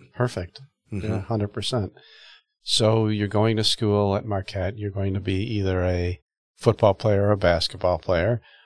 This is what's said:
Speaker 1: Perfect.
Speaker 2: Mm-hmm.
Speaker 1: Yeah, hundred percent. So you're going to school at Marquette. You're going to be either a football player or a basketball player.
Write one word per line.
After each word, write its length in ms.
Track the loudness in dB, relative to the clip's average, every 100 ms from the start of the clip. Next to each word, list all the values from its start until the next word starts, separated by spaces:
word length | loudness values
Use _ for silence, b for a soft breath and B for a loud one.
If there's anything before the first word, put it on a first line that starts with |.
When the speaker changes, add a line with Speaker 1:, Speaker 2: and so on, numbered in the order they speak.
| -18
Speaker 1:
Perfect. 460 | -4 -4 -4 -10 -14 -20 _ -12
Speaker 2:
Mm-hmm. 140 | -8 -4
Speaker 1:
Yeah, 140 | -6
hundred 280 | -4 -4 -4
percent. 440 | -6 -4 -4 -4 -10 b b b b b _
So 440 | -2 2 4 4 2
you're 220 | 0 0
going 280 | 2 2 2
to 80 |
school 520 | 0 0 2 2 2 0
at 80 |
Marquette. 520 | -2 -6 -4 -6 -6 -6
You're 140 | -8
going 240 | -4 -2
to 60 | -2
be 160 | -2 -4 -2 -2
either 280 | 0 0
a 360 | 0 0 -2 -6 _ _ _ _
football 380 | 0 4 4
player 340 | 4 2 2 2
or 40 |
a 40 | 2
basketball 600 | 4 2 0 -2 0 0
player. 420 | 0 0 2 -2 b b